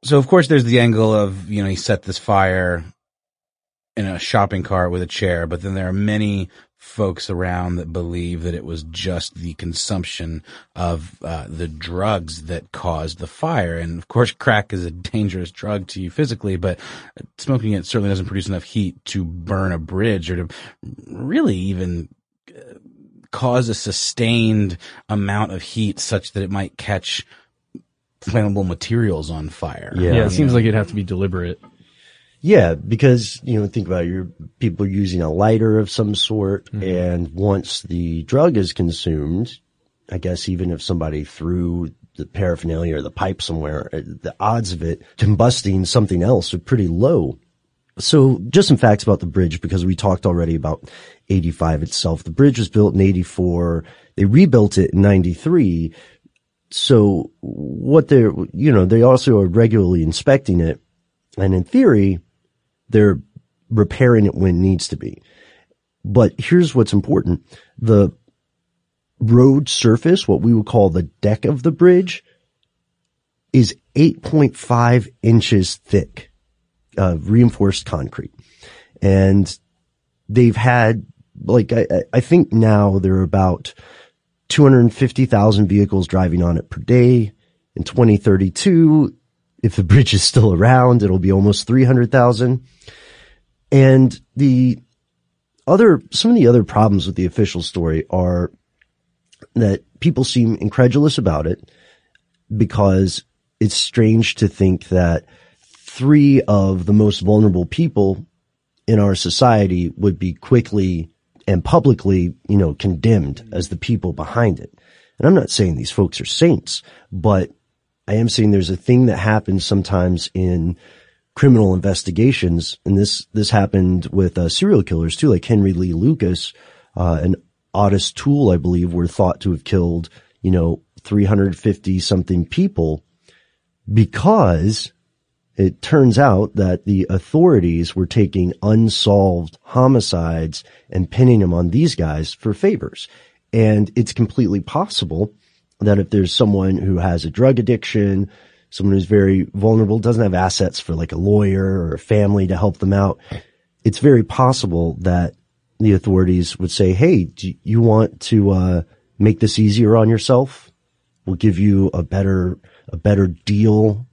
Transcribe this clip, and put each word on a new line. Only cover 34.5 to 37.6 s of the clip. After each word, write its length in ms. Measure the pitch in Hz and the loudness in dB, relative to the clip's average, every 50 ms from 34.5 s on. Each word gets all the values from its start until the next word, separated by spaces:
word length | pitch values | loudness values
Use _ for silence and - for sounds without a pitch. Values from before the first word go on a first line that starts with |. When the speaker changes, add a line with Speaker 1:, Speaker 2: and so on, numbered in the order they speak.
| _ _ | _ _
Speaker 2:
people 280 | - 110 82 - 101 | -6 -6 -4 -2 -4
are 40 | 98 | -4
using 320 | 95 98 101 95 90 90 | -2 -2 -2 -2 -2 -2
a 100 | 85 78 | -2 -2
lighter 460 | 78 87 101 110 113 113 110 110 107 110 | 0 0 2 2 2 2 2 2 2 0
of 100 | 107 98 | 0 -2
some 240 | - - 113 104 107 | -4 -4 -4 -2 -2
sort, 500 | 101 - - 113 107 101 95 98 98 _ - | -4 -4 -4 -4 -4 -2 -2 -4 -6 _ -12
Speaker 3:
Mm-hmm. 120 | - 107 98 | -12 -8 -6
Speaker 2:
and 440 | 95 92 90 90 90 87 87 85 76 73 | -4 -4 -2 -2 -2 -2 -4 -6 -8 -6
once 480 | 90 98 104 98 98 | -2 0 0 0 0